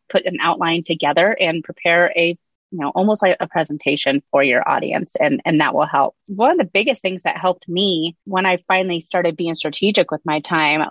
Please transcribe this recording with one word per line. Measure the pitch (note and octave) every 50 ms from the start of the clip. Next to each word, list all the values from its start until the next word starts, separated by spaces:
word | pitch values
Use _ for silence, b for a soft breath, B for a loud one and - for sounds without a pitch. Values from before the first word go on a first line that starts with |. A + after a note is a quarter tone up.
| _ -
put | - - -
an | F#3 F3+ -
outline | D#3 E3+ F3 - F3 E3 E3 E3+ D#3+
together | - E3 D#3+ D3+ C#3+ D3 D#3+ F3+ G#3 A3 -
and | F#3+ E3 E3 E3 -
prepare | - - - - E3+ E3+ F3 F3 F3 -
a, | E3+ E3+ E3+ E3+ - _ _ _ _ _ _
you | F#3+ E3+
know, | C#3+ C#3
almost | - F3+ F#3+ G#3+ G#3+ -
like | G3+ F#3 - -
a | D#3+
presentation | - - E3+ D#3+ - D3+ D3 - C#3 D3 C#3+ - C#3 C3+ C#3 - _
for | - C#3 C#3
your | C3+ A#2+ B2+ -
audience. | - C#3 - - - - - - - - -
And, | D3+ D3 C#3 - -
and | D#3+ D#3+ D3+
that | D3 C3 -
will | D3 D3+
help. | D3 - C#3 C#3 - - _ _
One | - F#3+ G3 A#3 C#4+
of | F#4
the | E4+ A3
biggest | E3+ - G3 A3 C#4+ A#3+ - -
things | F#3+ F#3 F3 -
that | D#3+ -
helped | E3 F3+ F#3 F3+ - _ F3+
me | E3+ F3+ G3+ G3 F3+ D#3+ D#3+ E3+ E3 _ -
when | G3+ F#3+ F#3 G3
I | F#3+ F3+ F3 _
finally | - F#3 F#3+ F#3+ F#3 E3+ E3
started | - - - F3+ F3 E3+ D#3
being | - E3+ E3 D#3+
strategic | - - D3+ C#3+ - F#3+ G#3 G#3 G#3 E3 -
with | D#3 D3+ -
my | E3 D3+ D#3
time | - - F3 D#3+ D#3 D3 D3+ D#3 D3+ -